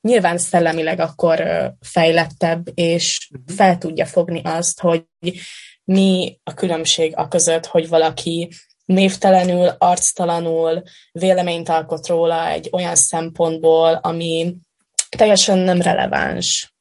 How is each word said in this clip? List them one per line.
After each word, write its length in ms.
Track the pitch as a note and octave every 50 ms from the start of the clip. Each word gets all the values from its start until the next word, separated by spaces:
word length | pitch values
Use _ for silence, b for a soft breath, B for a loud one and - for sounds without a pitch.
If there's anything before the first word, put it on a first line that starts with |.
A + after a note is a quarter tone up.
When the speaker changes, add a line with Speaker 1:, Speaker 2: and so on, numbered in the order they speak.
Speaker 1:
nyilván 380 | _ G#3+ B3 A#3 F#3 E3+ E3+ F3
szellemileg 600 | F3 - - F3 F3 E3 D#3+ E3 D#3+ D#3+ D#3+ E3
akkor, 400 | D#3+ D#3+ - - - E3+ D#3+ -
ö, 260 | - E3 - - - - - _
fejlettebb, 880 | _ - - F3+ E3 E3 E3 E3+ E3 D#3 - - - E3 E3 E3+ E3+ - -
és 540 | - E3+ E3 E3 E3+ E3 - - - - _
Speaker 2:
Mhm. 260 | D3 C3+ B2+ C3+ F3
Speaker 1:
fel 220 | G3 G#3 F#3 F3+ F3
tudja 280 | - E3 D#3+ D#3 -
fogni 340 | - - F#3 E3+ F3 E3+ E3 -
azt, 360 | E3 D#3+ E3 F3 - - -
hogy 240 | - F3 E3+ E3 E3 _ _ _ - F3 F3+ F3 B B B B B B B B _
mi 540 | - F#3+ F#3+ F#3+ F#3+ F#3 F#3 F3+ - - _ _
a 120 | - -
különbség 580 | - - - E3+ D#3+ E3 D#3 - - E3 D#3 D#3+
a 120 | - E3 -
között, 380 | - F3 E3 - E3 E3 E3
hogy 220 | - - E3+ D#3+ D#3+
valaki 640 | E3+ D#3+ D#3+ D#3+ D#3 - - F3 E3 E3+ E3+ E3+ E3+ B B B B _ _
névtelenül, 840 | - F#3 F#3+ G3 F#3+ F#3+ - - G3 F#3+ F#3 F3+ F3+ F3 F3+ F3+ F3 - -
arctalanul 1040 | - F3+ F3+ F3 - - - - F3+ E3+ E3+ E3+ E3+ E3 E3 E3 E3 D#3+ E3 F3 F3 b b b b b b
véleményt 560 | E3+ F3 F#3 F#3 F3+ F3 F3 E3+ E3+ E3+ D#3+
alkot 380 | E3 D#3+ D#3 D#3 E3+ D3+ -
róla 420 | - F3 E3 E3+ E3 E3 E3 E3 E3
egy 200 | D#3 D#3+ D#3+ E3 -
olyan 240 | F#3 F3+ F3 E3+
szempontból, 960 | E3+ - - - E3 E3 E3 E3 - E3+ E3 D#3+ D#3+ E3 E3 E3 D#3+ E3 E3 E3
ami 640 | E3 - E3+ E3 E3 E3 E3 E3 E3 E3 F3 F3 F3+ _ _ _ _ _ _ _ - - _ -
teljesen 420 | - A3+ G#3+ G#3 F#3+ - - G3 F#3
nem 220 | F#3 F#3 F#3 F3+
releváns. 920 | E3+ E3+ - - - - - C#2 D#2 C2+ - - - - - - - _ _ _